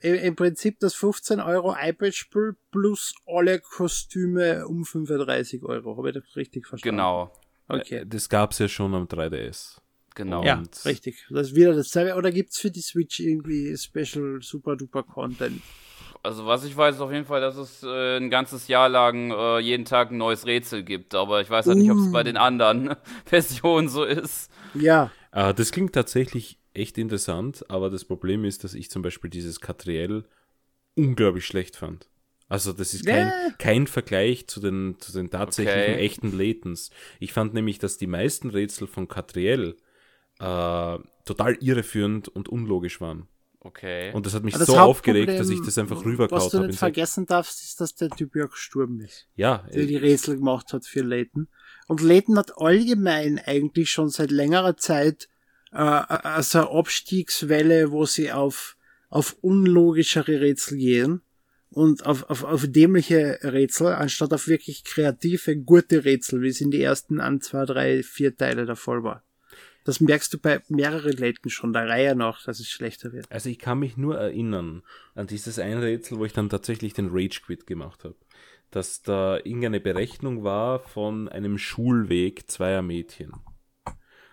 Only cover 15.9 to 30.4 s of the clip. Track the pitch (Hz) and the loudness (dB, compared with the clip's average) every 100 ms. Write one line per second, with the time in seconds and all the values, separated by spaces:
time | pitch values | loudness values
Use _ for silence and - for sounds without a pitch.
15.9 | - - - - 110 110 123 143 139 147 | -20 -20 -10 -10 -8 0 0 0 2 2
16.9 | 135 139 143 139 143 131 135 135 - 131 | 2 -4 -6 -2 -2 -2 -4 -14 -14 -8
17.9 | 131 127 127 127 127 131 131 120 127 127 | -4 -2 -2 0 0 0 -8 2 6 6
18.9 | 127 120 120 120 107 117 117 117 123 113 | 8 4 2 -4 -2 2 2 2 -2 2
19.9 | 127 120 120 113 110 120 120 120 110 90 | 2 2 0 -2 -2 0 -2 -2 -8 -6
20.9 | 95 - 95 101 104 101 113 113 190 208 | -8 -4 -2 2 0 2 2 4 6 6
21.9 | 208 190 147 117 117 127 123 110 117 135 | 6 4 2 0 2 2 6 4 4 0
22.9 | 147 - - - 175 - 127 165 165 156 | -6 -10 -20 2 2 2 0 2 4 2
23.9 | 135 143 147 151 - - - - 143 156 | -2 -2 -2 -4 -10 -12 -18 -14 0 6
24.9 | 160 127 - _ 101 98 98 113 - 185 | 6 4 -4 _ 0 2 2 0 0 0
25.9 | 143 117 127 131 123 - - _ - 107 | 0 0 0 -2 -4 -10 -18 _ -10 -8
26.9 | - 113 104 - 85 117 143 - 95 95 | -6 -4 -4 -4 -4 -6 -10 -8 -4 -4
27.9 | 95 - 123 92 104 104 98 98 95 - | -4 -8 -6 -2 -2 -2 -6 -12 -12 -10
28.9 | 98 90 - 87 87 85 80 - 87 - | -8 -8 -8 -12 -10 -10 -12 -12 -12 -6
29.9 | 82 87 107 110 _ | -4 -4 -6 -8 _